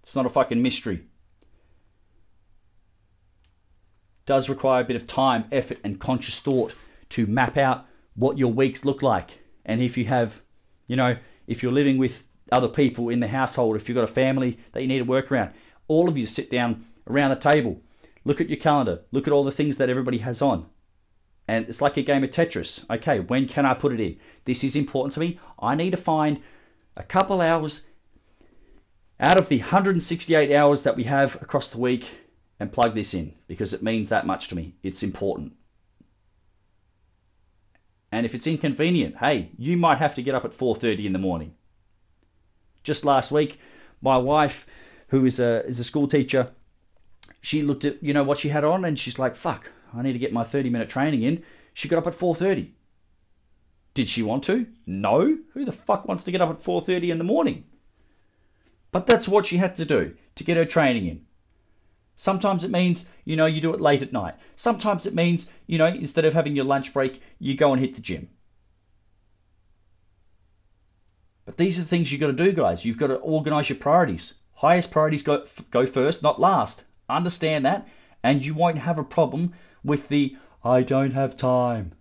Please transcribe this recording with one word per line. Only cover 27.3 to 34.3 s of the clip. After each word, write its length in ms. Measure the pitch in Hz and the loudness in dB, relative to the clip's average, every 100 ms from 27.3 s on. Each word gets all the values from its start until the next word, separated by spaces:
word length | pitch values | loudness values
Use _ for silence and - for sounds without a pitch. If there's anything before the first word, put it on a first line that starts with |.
| 190 | 2
hours 440 | 165 165 151 - - - _ _ _ _ _ - _ - _ _ _ _ | 2 2 -2 -10 -18 -20 _ _ _ _ _ -20 _ -20 _ _ _ _
out 180 | 135 185 | 4 4
of 120 | - | 4
the 80 | 131 | 0
hundred 340 | - 190 196 | 4 2 4
and 120 | 180 | 0
sixty-eight 500 | - 170 - 160 143 | -2 -6 2 4 6
hours 300 | 151 147 143 | 6 6 4
that 120 | 143 120 | 2 0
we 80 | |
have 380 | 117 139 139 - | 0 2 0 -2
across 280 | - 143 - | -4 -4 -4
the 100 | 117 | -2
week 300 | 123 123 - - _ _ _ _ | 0 0 -4 -20 _ _ _ _
and 120 | - | -8
plug 240 | - 120 110 | 0 0 0
this 180 | 98 | -4
in 200 | 92 76 - - | -6 -8 -14 -18
because 260 | 90 98 | -8 -6
it 100 | - | -4
means 260 | 107 113 104 | -2 -2 0
that 160 | 107 | 0
much 220 | 85 | 0